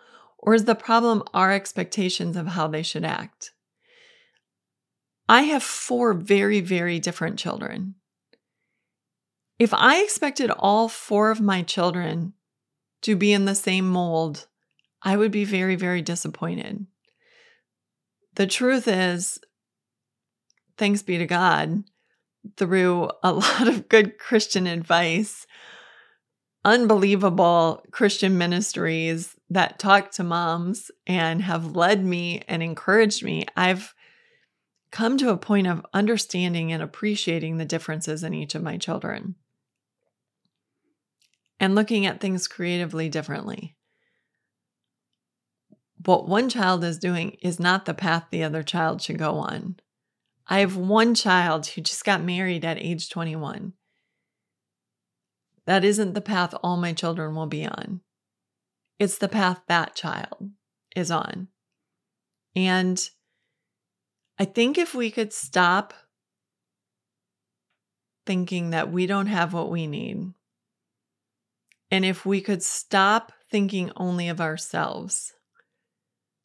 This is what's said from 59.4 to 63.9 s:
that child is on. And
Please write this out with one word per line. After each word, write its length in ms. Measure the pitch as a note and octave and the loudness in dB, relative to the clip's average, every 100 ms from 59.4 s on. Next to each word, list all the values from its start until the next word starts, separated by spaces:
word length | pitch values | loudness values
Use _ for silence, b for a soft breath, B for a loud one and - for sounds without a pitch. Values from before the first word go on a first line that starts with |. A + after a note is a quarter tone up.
| F#3 F3+ - | 0 -2 -2
that 260 | F3 D#3+ | -2 -2
child 560 | - E3 - - - G3 G3+ _ _ _ - | -6 -8 -8 -10 -12 -16 -16 _ _ _ -6
is 160 | F3 | -4
on. 380 | E3 - - F#3 _ _ _ _ _ _ _ _ _ _ - | -4 -4 -10 -14 _ _ _ _ _ _ _ _ _ _ -2
And 520 | F#3 F#3 F#3 F3+ - _ _ _ _ _ _ _ _ | 0 2 0 -2 -6 _ _ _ _ _ _ _ _